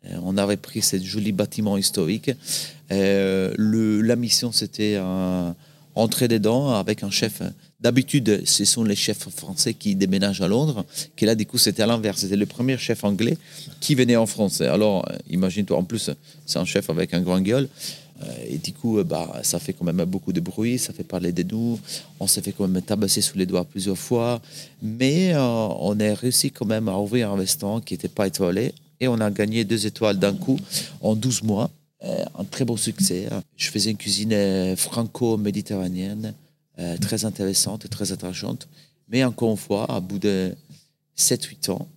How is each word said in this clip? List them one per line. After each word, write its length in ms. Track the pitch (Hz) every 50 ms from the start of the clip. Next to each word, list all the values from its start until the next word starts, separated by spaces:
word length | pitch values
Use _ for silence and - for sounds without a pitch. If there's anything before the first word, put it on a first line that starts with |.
| _
Euh, 140 | - 92 90 87
on 140 | 90 95
avait 220 | 101 101 101 104 98
pris 240 | - - - 113 104
ce 200 | - - 95 92
joli 300 | 95 95 110 104 107 104
bâtiment 460 | 92 104 101 - - 107 104 101 98
historique. 520 | 98 - - - 90 78 95 113 - - 127 - - - - - - - - - - - 92
Euh, 600 | 98 98 98 101 98 98 95 95 95 95 95 -
le, 460 | - 110 107 107 113 113 110 107 104 107
la 140 | 110 120
mission, 360 | 117 120 117 110 - - 120 110
c'était, 440 | - 113 104 - - 107 104 104 101
euh, 520 | 95 92 92 92 92 92 92 90 87 87 85 - - - - - - - -
entrer 340 | - 113 113 104 - 127 120
dedans 460 | 113 113 101 107 113 127 143 139 123
avec 280 | 104 95 95 107 - -
un 80 | 101
chef. 320 | 98 - - 110 107 - 92 90 - - - - _ _
D'habitude, 640 | - 120 120 127 123 - - 151 120 104 104 95 -
ce 200 | - - - 101
sont 200 | 101 - 120 113
les 100 | 107 101
chefs 340 | - - - 104 - - -
français 440 | - - - - 95 80 - - 110
qui 200 | - - 104 98
déménagent 480 | 95 98 92 92 98 98 101 98 92 98
à 60 | 87
Londres, 360 | 101 117 143 156 139 110 92 - - - - - _
qui 80 | - -
là, 100 | 107 113
du 120 | 110 107
coup, 120 | - - 123
c'était 240 | - 120 98 - 110
à 40 |
l'inverse. 340 | 107 117 117 107 107 98 -
C'était 160 | - 92 98
le 100 | 101 104
premier 320 | - - - 123 131 135 123
chef 240 | - - 117 107 -
anglais 340 | 104 104 90 107 120 165 165 - - - - - - - -
qui 140 | - - 151
venait 220 | 127 127 120 120
en 100 | 113 113
France. 340 | 104 - - 107 98 87 -
Alors, 480 | - 64 69 95 107 107 101 92 - -
euh, 60 | - - - -
imagine-toi, 460 | - 90 95 95 87 104 101 92 -
en 80 | 71 92
plus, 260 | 90 113 110 - - 76 - - - - - -
c'est 140 | - - -
un 60 | 87
chef 240 | - - 98 98 -
avec 240 | 80 80 87 87 -
un 60 | 87
grand 200 | 90 87 90 92
gueule. 280 | 95 95 113 131 139 131 - - - - - - - - - - -
Euh, 40 | 50 58 60 60 57
et 100 | 64 76
du 140 | - - -
coup, 260 | - - 113 110 107
euh, 60 | 95
bah, 360 | 82 80 76 82 82 - - -
ça 160 | - - 85
fait 140 | - - 92
quand 120 | - 87
même 200 | 85 82 90 87
beaucoup 280 | 90 92 98 - - 92
de 80 | 90
bruit, 380 | 85 90 92 - 107 117 123 127
ça 140 | 120 - -
fait 120 | - 95
parler 280 | - - 90 87 90 87
de 100 | 87 87
nous. 360 | 92 104 110 117 117 117 110 - - - - - - - -
On 60 | 95
s'est 160 | 95 - - 95
fait 100 | 101 98
quand 160 | - 101 95
même 140 | 92 92 90
tabasser 400 | - 107 101 107 98 - - 101
sous 160 | - - 98
les 80 | 92
doigts 180 | 90 95 90 90
plusieurs 340 | - - 98 92 101 95 87
fois. 440 | - - 127 120 117 120 120 117 - - - - - - - - -
Mais, 500 | 110 110 117 127 131 143 165 190 185 175
euh, 80 | 147
on 580 | 131 123 117 113 110 104 73 50 62 92 104 104
a 140 | 107 107 107
réussi 360 | 101 - 123 123 - - 139
quand 160 | - - 120
même 220 | 101 110 110 113 104
à 100 | 92 95
ouvrir 320 | 104 101 107 123 117 104
un 60 | 101
restaurant 440 | 98 95 95 - - - 98 104 117
qui 140 | 110 - -
n'était 140 | 90 - 95
pas 180 | - - 104
étoilé. 480 | 95 - - 98 90 87 95 113 139 - - _ _ _ _
Et 80 | 123 127
on 120 | 120 113
a 100 | 110 104
gagné 340 | 101 95 107 104 110 113 113
deux 220 | 98 113 110 101
étoiles 320 | 110 - - 113 107 101 95
d'un 160 | 95 101 101
coup 240 | 98 - - 135 139 - - - - - - - -
en 140 | - 101 110
douze 280 | 107 107 131 123 113 107
mois. 280 | 110 104 98 120 - - _ _ _ _ _ -
Euh, 200 | - - - - - - -
un 60 | -
très 200 | - - - 139
beau 120 | 113 117
succès, 500 | 107 - - 110 - 98 95 90 90 98 113
hein. 120 | 113 104 - _ _
Je 140 | _ - -
faisais 200 | - 107 95 110
une 60 | 110
cuisine, 360 | 101 - 107 98 92 107 110 110
euh, 440 | 104 101 98 95 95 92 92 92
franco-méditerranéenne, 1600 | 90 - - - 120 117 110 - - 123 117 113 110 104 104 98 104 101 - 107 98 92 90 92 92 92 98 104 104 110 107 107 - - _ _ _ _ _ _ -
euh, 200 | 87 85 85 85
très 260 | - 98 110 110 104
intéressante 600 | 110 95 - 101 95 98 92 - - 95 110 -
et 20 | -
très 240 | - - 107 90 95
attachante. 560 | 92 - 90 90 - - - - 120 - - - - - _ _ _ _ _
Mais 160 | 104 123 135
encore 260 | 127 113 - 117 113
une 60 | 110
fois, 340 | 95 - - 104 101 117 -
à 80 | 127 107
bout 180 | 90 92 98 101
de 340 | 92 104 98 95 92 92 - - - _ - - _ _ _ _ _ _ _
sept, 280 | - - - 127 120 -
huit 240 | - - - - -
ans 180 | 95 - - - -